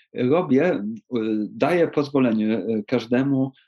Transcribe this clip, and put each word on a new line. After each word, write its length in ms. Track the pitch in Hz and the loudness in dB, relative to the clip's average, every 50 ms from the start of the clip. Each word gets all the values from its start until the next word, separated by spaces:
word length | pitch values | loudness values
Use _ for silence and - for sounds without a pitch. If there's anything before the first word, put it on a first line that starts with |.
| _ _ - | _ _ -6
robię, 500 | 113 120 123 147 175 170 151 127 135 160 180 170 | -4 0 0 0 0 0 2 2 2 2 2 0
e, 100 | - 104 107 113 107 - - 123 117 110 110 110 107 107 95 | -2 -4 -8 -10 -10 -10 -6 -4 -4 -2 -2 -2 -2 -4 -6
daję 380 | 107 113 127 147 180 175 160 147 | -4 -2 0 0 2 2 2 2
pozwolenie, 680 | - 151 143 139 - 139 127 120 110 110 107 107 110 110 | 2 0 -2 0 2 2 2 2 2 2 2 0 0 0
e, 240 | 87 113 113 107 107 | -2 -2 -2 -4 -2
każdemu, 640 | - 131 120 113 113 123 123 135 139 139 131 135 135 - _ _ | -2 -2 -2 0 0 0 0 2 2 0 0 0 -2 -4 _ _